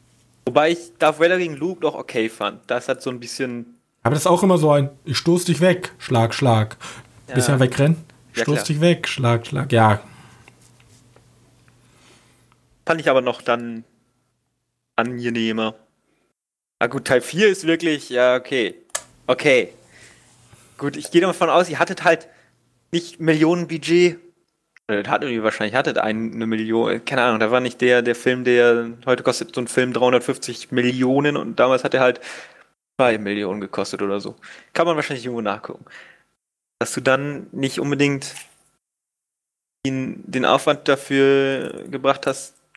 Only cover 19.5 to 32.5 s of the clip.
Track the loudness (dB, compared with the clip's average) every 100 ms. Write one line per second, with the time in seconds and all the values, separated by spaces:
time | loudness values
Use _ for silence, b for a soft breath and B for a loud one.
19.5 | 2 2 -8 _ b b b b b _
20.5 | -20 _ -10 -8 -8 -4 -2 -2 -2 0
21.5 | 2 0 -2 -4 -2 0 0 -4 b b
22.5 | b _ _ _ -6 -6 -4 0 4 4
23.5 | 2 -2 -6 0 4 4 0 -12 _ _
24.5 | _ _ _ -6 -4 -2 -2 -2 -2 -2
25.5 | -2 -2 -2 -2 0 -2 -2 -6 -6 -4
26.5 | -2 0 0 0 -2 -4 0 0 2 2
27.5 | 0 -2 0 2 2 2 0 0 0 2
28.5 | 4 6 4 -2 -6 -2 0 0 -4 -4
29.5 | -8 -4 0 0 2 4 4 2 -6 -8
30.5 | -12 -6 -2 0 2 2 2 2 -2 -2
31.5 | 2 4 2 2 2 2 0 B B B